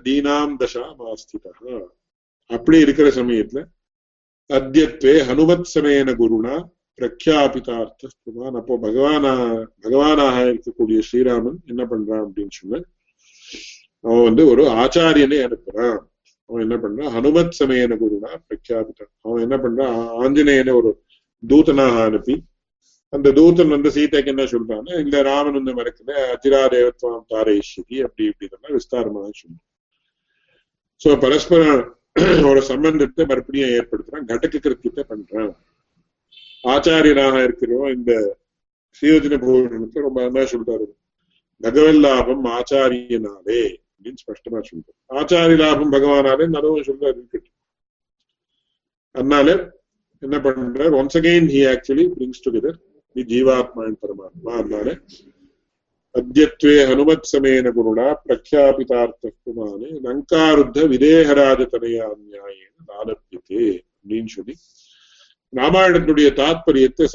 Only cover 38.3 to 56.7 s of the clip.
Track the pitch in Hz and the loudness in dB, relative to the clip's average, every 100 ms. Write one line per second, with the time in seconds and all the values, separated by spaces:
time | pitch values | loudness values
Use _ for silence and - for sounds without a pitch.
38.3 | - _ _ _ _ _ - 143 156 143 | -8 _ _ _ _ _ -4 2 2 2
39.3 | 143 123 127 123 113 113 156 143 127 123 | -2 2 2 2 -4 -10 -6 -6 -4 -4
40.3 | 131 131 120 117 110 107 _ _ _ _ | -2 -2 -4 -6 -6 -8 _ _ _ _
41.3 | _ _ _ 113 135 156 151 143 127 120 | _ _ _ -2 4 6 6 4 2 0
42.3 | 135 123 120 127 139 131 123 123 117 107 | -4 -4 -6 -4 0 0 -2 -6 -6 -6
43.3 | 98 92 120 104 90 _ _ 110 135 - | -12 -6 -4 -4 -6 _ _ -20 -20 -18
44.3 | 104 - 113 - 82 - _ _ 131 156 | -18 -12 -12 -12 -18 -20 _ _ -8 0
45.3 | 175 165 160 156 143 151 139 143 143 135 | 2 4 4 4 2 2 2 4 2 2
46.3 | 135 165 151 151 156 139 135 139 123 120 | 2 0 0 -2 -2 -4 -4 -4 -4 -8
47.3 | 113 _ _ _ _ _ _ _ _ _ | -14 _ _ _ _ _ _ _ _ _
48.3 | _ _ _ _ _ _ _ _ 131 135 | _ _ _ _ _ _ _ _ -6 0
49.3 | 143 143 185 180 _ _ _ _ _ 135 | 2 4 2 -2 _ _ _ _ _ -8
50.3 | 143 135 131 123 127 160 139 139 165 165 | -2 -2 -2 -6 -2 0 0 0 0 2
51.3 | 175 160 139 135 127 - 139 180 180 127 | 4 4 2 2 0 -2 0 0 -2 -10
52.3 | 123 127 113 139 165 _ _ _ 127 120 | -8 -6 -4 -6 -8 _ _ _ -12 -4
53.3 | 120 131 127 123 117 110 107 101 98 95 | 0 2 0 -2 -8 -10 -10 -12 -14 -18
54.3 | - 101 120 104 104 107 165 _ - _ | -18 -12 -8 -6 -6 -6 -8 _ -20 _
55.3 | _ _ _ _ _ _ _ _ 123 123 | _ _ _ _ _ _ _ _ -8 -2
56.3 | 131 151 - 147 | 2 2 4 4